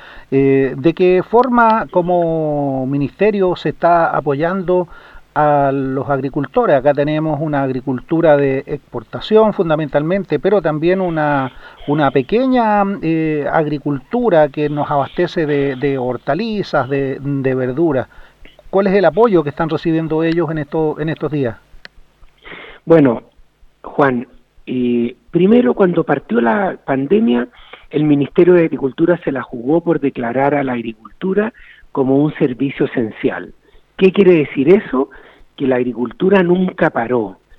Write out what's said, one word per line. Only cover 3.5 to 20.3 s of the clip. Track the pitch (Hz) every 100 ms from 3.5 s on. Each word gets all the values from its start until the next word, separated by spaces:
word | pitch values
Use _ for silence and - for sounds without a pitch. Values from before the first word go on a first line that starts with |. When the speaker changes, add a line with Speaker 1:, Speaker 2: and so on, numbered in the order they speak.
| 170
Speaker 1:
se | 160
está | - 170 170 165 -
apoyando | 147 139 165 190 175 180 170 - - - - -
a | 151 147 139
los | 139 135 131 135
agricultores? | 139 135 147 139 - - 143
Acá | 139
tenemos | 143 147 156 156 143
una | 156 139
agricultura | 139 127 135 127 - 165 165 143
de | 139 135
exportación | - 147 - - - 120 - 214 220
fundamentalmente, | - 170 151 151 147 151 196 - 147
pero | 180 208
también | 160 151 165 185
una, | 180 160 151 143 127 - - - -
una | 151 139
pequeña, | 139 127 214 262 254 220 208 196 202
eh, | 160 160 160 151 139
agricultura | 160 151 147 147 139 - 240 233 165 147
que | 151 147
nos | 147 139
abastece | 143 131 - 180 180 147
de, | 147 139 127
de | 139 135
hortalizas, | 123 120 - 156 226 214 - 151 127
de, | 139 135 135
de | 139 139 131
verduras. | 131 127 131 170 131 110 - - _ - - -
¿Cuál | 190 202
es |
el | 196
apoyo | 170 160 233 175
que | 143
están | - 160
recibiendo | 160 170 160 160 160
ellos | 165